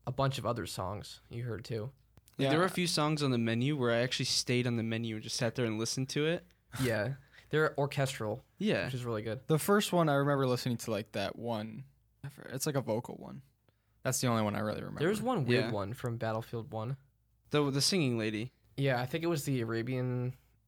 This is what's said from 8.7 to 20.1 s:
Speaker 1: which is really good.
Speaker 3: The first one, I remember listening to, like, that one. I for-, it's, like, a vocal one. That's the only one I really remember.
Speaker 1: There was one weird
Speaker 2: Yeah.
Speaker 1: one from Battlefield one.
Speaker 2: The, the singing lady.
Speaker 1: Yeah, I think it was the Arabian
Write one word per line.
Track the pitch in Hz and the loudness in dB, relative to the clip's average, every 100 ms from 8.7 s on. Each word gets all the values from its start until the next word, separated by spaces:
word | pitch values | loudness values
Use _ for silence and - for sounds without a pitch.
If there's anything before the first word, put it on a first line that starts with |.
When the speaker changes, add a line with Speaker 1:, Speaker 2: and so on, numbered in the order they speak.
| 120 90 | 2 0
Speaker 1:
which | |
is | 131 123 | -4 -4
really | 107 | -4
good. | 113 110 - | -2 -4 2
Speaker 3:
The | 156 | 2
first | - 202 202 | 6 4 4
one, | 175 156 | 4 6
I | 139 | 6
remember | 143 139 131 | 4 4 4
listening | 123 131 113 | 2 0 -2
to, | - | -2
like, | 104 110 | -4 -2
that | 110 98 - | -4 -4 -4
one. | 117 110 110 110 135 _ _ _ 139 | -4 -4 -6 -10 -16 _ _ _ -14
I | |
for-, | - - | -14 -12
it's, | 135 160 | -4 -2
like, | 139 | 0
a | |
vocal | - 110 - - | 0 -2 -2 -10
one. | - 139 - _ _ _ _ _ | -12 -14 -18 _ _ _ _ _
That's | 131 123 | -4 0
the | 127 | 2
only | 113 | 2
one | 104 | 2
I | 104 | 0
really | 107 107 | -2 -4
remember. | 95 101 | -6 -2
Speaker 1:
There | 160 | 0
was | 208 | 2
one | 226 233 120 | 0 0 4
weird | 117 113 | 4 2
Speaker 2:
Yeah. | |
Speaker 1:
one | 104 98 | -2 -4
from | 120 123 117 | -4 -6 -4
Battlefield | 113 110 - 117 104 | -2 -2 -4 -8 -8
one. | 110 110 135 _ _ _ _ _ | -6 -6 -8 _ _ _ _ _
Speaker 2:
The, | 147 143 | 2 2
the | 139 | 2
singing | - 196 135 117 | 2 4 4 2
lady. | 110 107 120 - _ - | 0 -2 -4 -10 _ -2
Speaker 1:
Yeah, | 139 123 | 2 2
I | 131 | 0
think | 165 | -2
it | 165 | 0
was | 160 143 | 0 0
the | 131 | 0
Arabian | 113 113 120 127 127 | 0 0 -2 -2 -2